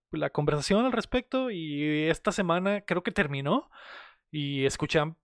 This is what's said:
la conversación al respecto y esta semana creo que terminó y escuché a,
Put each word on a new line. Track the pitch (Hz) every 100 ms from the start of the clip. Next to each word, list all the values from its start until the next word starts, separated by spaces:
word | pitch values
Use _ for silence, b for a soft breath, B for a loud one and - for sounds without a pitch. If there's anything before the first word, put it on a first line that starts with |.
| _
la | 156 151
conversación | - 147 147 - 196 254
al |
respecto | 226 - 254 - 262 254
y | 185 160 143 151 151 156
esta | 156 214
semana | - 180 170 190 202
creo | - 180
que | -
terminó | 190 151 139 139 240 - B B B B B _
y | 151 143 139
escuché | 135 - 151 156
a, | 156 165